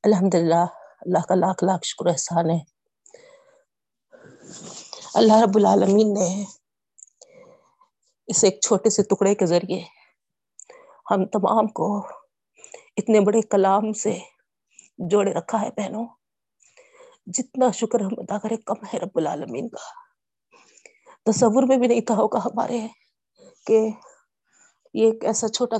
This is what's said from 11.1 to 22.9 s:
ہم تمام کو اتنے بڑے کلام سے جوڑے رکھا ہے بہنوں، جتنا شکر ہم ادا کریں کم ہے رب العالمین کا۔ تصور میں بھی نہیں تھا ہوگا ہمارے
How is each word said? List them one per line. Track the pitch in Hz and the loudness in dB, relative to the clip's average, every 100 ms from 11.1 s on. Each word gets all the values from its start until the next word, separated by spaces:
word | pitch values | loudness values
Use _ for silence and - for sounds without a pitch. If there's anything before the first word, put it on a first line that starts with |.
ہم | 196 185 | -2 0
تمام | 208 - 220 220 | 0 0 2 0
کو | - - 202 - - _ _ _ _ - - _ - | -2 -4 -4 -8 -16 _ _ _ _ -20 -20 _ -6
اتنے | 226 214 | 2 4
بڑے | 202 226 | 4 2
کلام | 214 202 190 202 214 | 2 2 2 2 0
سے | 214 214 185 - _ _ _ _ _ _ - | -4 -6 -6 -10 _ _ _ _ _ _ -12
جوڑے | 175 208 196 | -2 0 0
رکھا | - - 220 | -2 -4 -4
ہے | 202 | -4
بہنوں، | - 190 208 233 _ _ _ _ _ _ _ _ _ - _ - | -6 -8 -8 -12 _ _ _ _ _ _ _ _ _ -20 _ -8
جتنا | 214 - 262 254 | -8 -6 0 0
شکر | - 220 226 | 0 -2 -2
ہم | 190 - | -2 -6
ادا | 185 208 | -6 -6
کریں | 220 226 | -6 -8
کم | - - 214 | -6 -8 -8
ہے | 190 | -8
رب | 202 | -6
العالمین | 165 156 147 143 120 233 | -4 -4 -6 -8 -8 -10
کا۔ | - - - - _ _ _ _ _ _ _ - _ - - 214 | -12 -18 -20 -20 _ _ _ _ _ _ _ -20 _ -20 -6 -2
تصور | 180 226 233 | 2 2 4
میں | 254 262 | 2 2
بھی | 240 | 2
نہیں | 240 | 0
تھا | - | 0
ہوگا | 220 220 - | 0 0 -2
ہمارے | 233 220 - 233 220 | -4 -4 -4 -6 -8